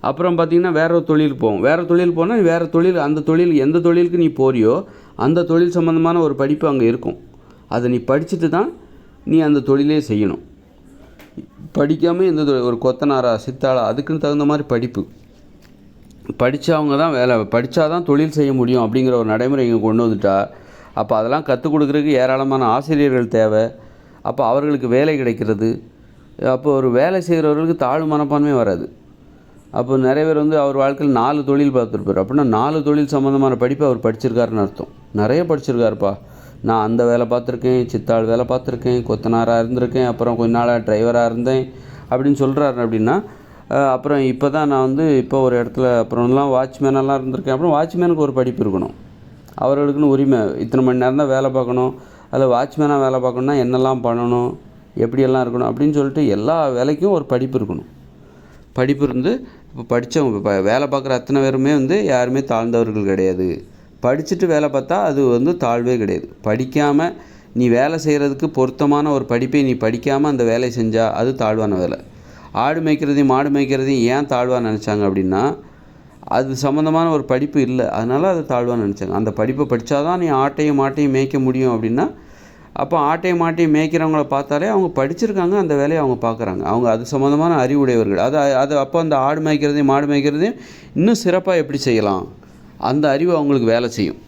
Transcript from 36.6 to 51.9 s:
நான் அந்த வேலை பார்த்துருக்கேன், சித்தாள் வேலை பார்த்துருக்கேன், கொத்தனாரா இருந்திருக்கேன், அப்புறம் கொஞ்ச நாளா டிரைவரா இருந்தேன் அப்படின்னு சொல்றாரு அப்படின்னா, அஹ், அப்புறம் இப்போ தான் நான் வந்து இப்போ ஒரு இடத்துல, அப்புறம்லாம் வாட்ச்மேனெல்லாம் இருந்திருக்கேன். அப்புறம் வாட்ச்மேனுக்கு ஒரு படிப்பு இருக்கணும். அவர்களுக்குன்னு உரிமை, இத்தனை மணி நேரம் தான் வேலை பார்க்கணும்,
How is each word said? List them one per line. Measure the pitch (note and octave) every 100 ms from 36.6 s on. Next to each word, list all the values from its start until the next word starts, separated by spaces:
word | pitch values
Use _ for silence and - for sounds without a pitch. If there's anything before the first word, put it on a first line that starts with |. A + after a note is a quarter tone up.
நான் | A2+ A2+
அந்த | G#2+ A#2
வேலை | A#2+ A#2+ A#2
பார்த்துருக்கேன், | A#2+ A#2+ B2 B2+ B2+ B2
சித்தாள் | A#2+ A2+ A2+ A2+
வேலை | A#2
பார்த்துருக்கேன், | B2 B2+ B2+ A#2+ B2 B2
கொத்தனாரா | A#2 A2 A2+ A#2 A#2 A#2
இருந்திருக்கேன், | A#2 B2 A#2+ B2+ B2+
அப்புறம் | A#2 A#2+ A#2
கொஞ்ச | A#2
நாளா | A#2 B2 A#2+
டிரைவரா | A2 G#2+ A#2 A#2+ A#2
இருந்தேன் | A#2 A#2+ C3 C3 - - - -
அப்படின்னு | B2 C#3 C#3
சொல்றாரு | C3+ C3+ C#3+ A#2+
அப்படின்னா, | A#2 A2+ A2 E3+ G#3+ - - - -
அஹ், | C3+ C#3
அப்புறம் | B2+ C#3+ C#3+
இப்போ | C3+ B2+ C#3+
தான் | D3 D3
நான் | C#3 C3
வந்து | C3+ D#3+ C3+
இப்போ | B2+ C#3
ஒரு | C3 B2
இடத்துல, | A#2+ A#2+ B2+ A#2+
அப்புறம்லாம் | A2 A#2+ A#2+ C3 C#3
வாட்ச்மேனெல்லாம் | B2+ C3 - C#3 C3+ C3+ C#3
இருந்திருக்கேன். | C3 B2+ C#3+
அப்புறம் | C3 E3+
வாட்ச்மேனுக்கு | D3 E3 F3 E3+ E3 D3
ஒரு |
படிப்பு | C3 B2+ A#2+
இருக்கணும். | G#2+ F#2+ - - - - - - - -
அவர்களுக்குன்னு | B2 C#3 C#3+ C#3+ D3
உரிமை, | C3+ C#3 C3 G#2 B1+
இத்தனை | A2+ B2+
மணி | B2+ B2+
நேரம் | B2+ C3
தான் | C#3+
வேலை | C3 C3+
பார்க்கணும், | B2+ A#2+ B2+ B2+